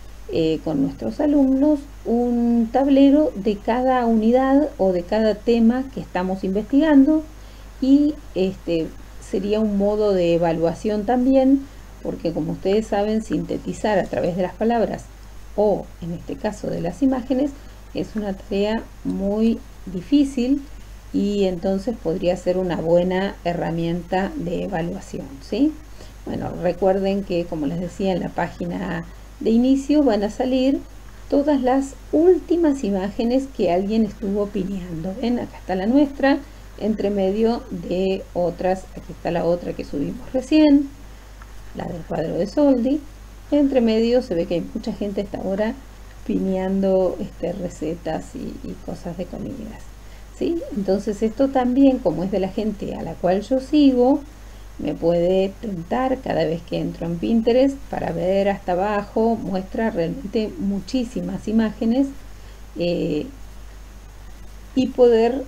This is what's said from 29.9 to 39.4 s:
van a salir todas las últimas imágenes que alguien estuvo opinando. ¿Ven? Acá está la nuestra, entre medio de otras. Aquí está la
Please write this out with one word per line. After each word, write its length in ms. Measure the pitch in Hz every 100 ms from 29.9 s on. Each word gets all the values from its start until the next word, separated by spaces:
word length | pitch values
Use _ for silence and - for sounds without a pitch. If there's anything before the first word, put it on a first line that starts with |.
| 294
van 200 | 277 214
a 80 | 214
salir 500 | - 262 262 254 311 - - - - -
todas 320 | 277 285 285
las 340 | 247 269 269 - -
últimas 720 | 302 339 339 - 349 320 269
imágenes 600 | 202 196 196 202 233 262 269 -
que 160 | 175
alguien 320 | 175 202 220
estuvo 380 | 214 - 196 202
opinando. 720 | 202 208 185 196 180 160 175 196
¿Ven? 180 | 226 240
Acá 200 | - -
está 160 | -
la 120 | 185 196
nuestra, 520 | 269 294 - 269 277 - - - -
entre 320 | 208 208 196
medio 520 | 202 190 202 226 240 -
de 540 | 185 170 180 190 190 -
otras. 520 | 175 175 170 185 190 - -
Aquí 160 | -
está 180 | - -
la 140 | 175